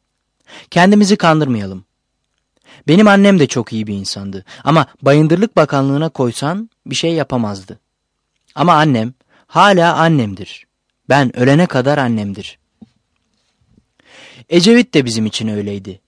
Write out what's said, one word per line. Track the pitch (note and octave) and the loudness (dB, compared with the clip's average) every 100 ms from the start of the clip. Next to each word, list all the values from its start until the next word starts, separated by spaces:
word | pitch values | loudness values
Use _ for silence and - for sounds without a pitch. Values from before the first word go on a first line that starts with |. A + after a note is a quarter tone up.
| _ _ _ _ _ - - | _ _ _ _ _ -20 -4
Kendimizi | E3+ F#3+ G#3 G3 G#3 | 2 4 4 4 2
kandırmayalım. | E3+ D#3 C#3+ A2+ G2 F#2+ - _ _ _ _ _ _ _ _ - - | 2 2 0 -4 -8 -14 -18 _ _ _ _ _ _ _ _ -10 0
Benim | F3 G#3+ | 4 4
annem | G3 G3+ F#3+ | 4 4 2
de | C3+ | 0
çok | B2 A2+ | -2 -6
iyi | A2+ G#2+ | -8 -8
bir | |
insandı | G2+ F#2+ G2+ G2 F#2+ - - | -8 -10 -12 -12 -14 -16 -8
ama | C3+ D#3+ C3 _ | 0 0 0 _
Bayındırlık | C3+ D3 D#3 E3+ A3+ F3+ | 0 2 2 0 0 0
Bakanlığına | D3+ C#3+ C#3 C#3+ D#3+ | 0 0 -2 -2 -4
koysan | - B2 - C#3+ G3 A3+ _ - | -4 -6 -4 -8 -8 -12 _ -12
bir | |
şey | C3 E3 | -6 -4
yapamazdı. | D#3+ C#3 B2+ G#2+ G2 F#2+ G#2 _ _ _ _ _ _ _ | -4 -4 -4 -6 -8 -16 -20 _ _ _ _ _ _ _
Ama | D3 E3+ | -4 0
annem | D#3 D#3 A#2+ A2+ - _ _ _ | 2 2 0 -4 -10 _ _ _
hala | E3 G3+ F#3 E3+ | 2 4 4 2
annemdir. | D3 E3 D3+ G#2 F#2+ F#2 - _ _ _ _ - | 2 2 0 -2 -8 -16 -20 _ _ _ _ -2
Ben | C#3 B2+ - | 0 0 0
ölene | B2+ D3 F3+ | 2 2 2
kadar | C3+ B2+ D3 | -2 -2 -2
annemdir. | B2 A2+ G2+ G2 - - _ _ - _ _ _ _ _ _ _ _ _ _ _ _ - - - _ | -2 -4 -6 -10 -16 -20 _ _ -20 _ _ _ _ _ _ _ _ _ _ _ _ -20 -20 -20 _
Ecevit | F3 F#3 A#3+ A#3+ | 0 4 4 2
de | D3+ | -2
bizim | B2 A2+ A2 | -2 -4 -4
için | - A2 | -4 -6
öyleydi. | G#2 G2+ G2+ F#2+ F2+ | -6 -6 -10 -12 -18